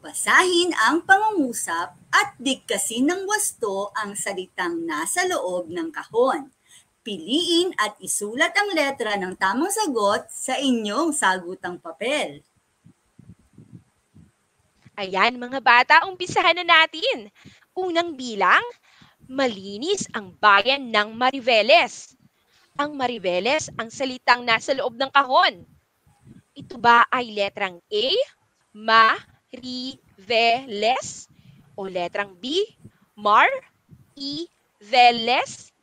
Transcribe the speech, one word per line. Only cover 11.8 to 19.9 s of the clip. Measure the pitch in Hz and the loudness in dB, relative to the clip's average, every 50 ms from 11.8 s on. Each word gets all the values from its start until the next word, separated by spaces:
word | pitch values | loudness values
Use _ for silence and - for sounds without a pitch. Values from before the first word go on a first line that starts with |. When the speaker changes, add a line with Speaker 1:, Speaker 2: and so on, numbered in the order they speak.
Speaker 1:
papel. | _ 165 165 _ 208 240 294 294 214 151 143 143 _ _ _ _ _ _ _ _ _ - _ _ _ _ _ - - - - _ _ _ _ - - _ - - _ _ _ _ _ _ _ - - _ _ _ _ _ _ _ _ _ _ _ _ - _ | _ -16 -12 _ -4 -2 -2 -2 -4 -6 -8 -16 _ _ _ _ _ _ _ _ _ -20 _ _ _ _ _ -20 -20 -20 -20 _ _ _ _ -20 -20 _ -20 -20 _ _ _ _ _ _ _ -20 -20 _ _ _ _ _ _ _ _ _ _ _ _ -20 _
Speaker 2:
Ayan, | - 202 190 190 190 196 233 247 247 | -12 -10 -6 -4 -4 -4 -4 -8 -10
mga | 247 247 262 | -14 -12 -12
bata, | 269 226 254 240 247 254 - 294 330 330 | -4 0 2 2 2 4 4 2 2 2
umpisahan | 392 370 359 359 370 - 403 330 339 339 349 | 0 -8 -10 -10 -4 -4 0 0 0 0 0
na | 359 339 339 320 320 | 0 2 4 4 4
natin. | 320 - 320 381 539 480 269 208 208 _ _ _ - - _ _ _ _ | 2 -2 -6 -4 -4 -4 -4 -8 -16 _ _ _ -20 -20 _ _ _ _
Unang | 359 370 370 330 330 349 349 302 | -8 -6 -2 -2 -2 -2 -4 -8
bilang, | 254 254 247 220 196 190 180 226 349 466 480 480 _ _ _ _ _ - _ _ _ - | -10 -10 -8 -2 0 4 4 4 4 2 -2 -14 _ _ _ _ _ -20 _ _ _ -20
malinis | - 262 269 277 254 214 196 190 202 202 208 262 359 | -10 -4 -2 -2 -2 -2 -6 -12 -12 -10 -8 -4 -4